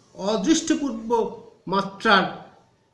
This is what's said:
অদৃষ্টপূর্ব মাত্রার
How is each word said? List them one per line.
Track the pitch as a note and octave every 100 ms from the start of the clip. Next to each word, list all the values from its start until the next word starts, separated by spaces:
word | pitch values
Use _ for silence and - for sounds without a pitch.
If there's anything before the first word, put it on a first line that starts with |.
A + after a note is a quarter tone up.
| _
অদৃষ্টপূর্ব | - F#3+ G#3+ A3+ E4 - D#4 C#4+ A3+ A3+ A#3 A#3 - - - -
মাত্রার | F#3+ F#3+ - A3+ G3 F3+ - - - _ _ _